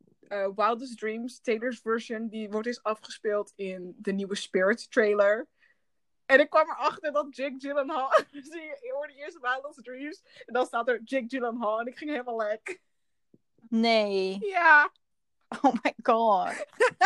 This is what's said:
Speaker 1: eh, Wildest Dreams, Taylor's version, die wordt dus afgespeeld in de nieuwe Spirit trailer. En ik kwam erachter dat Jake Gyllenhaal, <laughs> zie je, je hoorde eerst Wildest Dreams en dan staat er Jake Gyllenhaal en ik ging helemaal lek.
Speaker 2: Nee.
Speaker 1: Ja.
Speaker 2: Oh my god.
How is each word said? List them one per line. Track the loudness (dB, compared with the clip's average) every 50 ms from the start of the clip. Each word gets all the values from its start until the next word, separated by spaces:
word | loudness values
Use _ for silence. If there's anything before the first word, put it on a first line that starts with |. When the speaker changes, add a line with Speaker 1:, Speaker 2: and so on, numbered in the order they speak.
| _ _ _ _ -14 -8
Speaker 1:
eh, | -6 -4 -4 -4 0
Wildest | 0 2 2 0 -2 -6 -12 -12 -8
Dreams, | -8 -6 -6 -6 -8 -10 -14 -8
Taylor's | _ -2 -2 -2 -2 -6 -6 -6
version, | _ -4 -4 -2 -4 -6 -8 -8 -8 -8
die | -8 -8 -8 -6
wordt | -6 -4 -4
dus | -4 -8 -4
afgespeeld | _ -4 -4 -4 -8 -16 -16 -6 -4 -2 -2 -2 -4 -6 _
in | -10 -10 -8 -8 -10 -12 -14 -16 -8
de | -6 -6
nieuwe | -4 -4 -4 -6 -6
Spirit | -8 -8 -2 0 2 2 2 2 0 -4 -2
trailer. | 0 2 2 4 4 4 4 4 2 0 -4 -12 _ _ _ _ _ _ _ _ _ _ _ _ _ _ _
En | 6 6 6
ik | 6 6
kwam | 4 2 2 2
erachter | -2 -2 -2 -2 -2 -2 -6 -2
dat | -2 -2 -2 -4 -6
Jake | -8 -8 -6 -6 -8
Gyllenhaal, | -8 -4 -2 -2 -2 -2 -2 -4 0 2
<laughs> | 2 2 2 0
zie | -10 -18 -18 -14 -14 -14
je, | -12 -12 -14 -12
je | -10 -8 -8
hoorde | -8 -8 -10 -12
eerst | -14 -14 -14 -14 -6
Wildest | -4 -4 -4 -4 -6 -12 -16 -16 -16
Dreams | -16 -12 -10 -10 -12 -12 -14 _ _ -20 -20 -14
en | -4
dan | -2 -2 0
staat | 0 -2 -2 0 0
er | -2 -2 -4
Jake | -4 -4 -4 -4 -4
Gyllenhaal | -6 -4 -4 -4 -4 -2 -2 -2 -2 -2
en | -4
ik | -6 -8 -10
ging | -8 -6
helemaal | -6 -6 -6 -6 -4
lek. | -4 -2 -4 -4 -6 _ -12 -14 -14 _ _ _ _ _ _ _ _ _ _ _ _ _ _ _ _ _ -2
Speaker 2:
Nee. | 0 2 4 4 4 4 2 2 0 0 -2 -2 -4 -6 -6
Speaker 1:
Ja. | -4 -2 4 6 8 8 8 8 4 -2 _ _ _ _ _ _ _ _ _ _ _ -6 2
Speaker 2:
Oh | 2 2 2 2
my | -2 -4 -4 0
god. | 2 2 2 4 4 4 4 2 2 -2 -6 -8 -10 -12 0 2 2 2 4 4 4